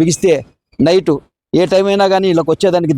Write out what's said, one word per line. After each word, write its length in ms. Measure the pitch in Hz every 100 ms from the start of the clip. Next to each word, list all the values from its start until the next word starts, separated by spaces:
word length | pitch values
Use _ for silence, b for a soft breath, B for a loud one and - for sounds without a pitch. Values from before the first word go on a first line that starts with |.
బిగిస్తే 300 | 165 151 190 147 - _ _ - 147
నైట్ 260 | 185 175 143 _ _ - 156
ఏ 40 | 180
టైం 140 | 190 196
అయినా 160 | 202 196
కానీ 140 | 190 190
వీళ్ళకి 200 | 165 156
వచ్చేదానికి 400 | 160 196 175 165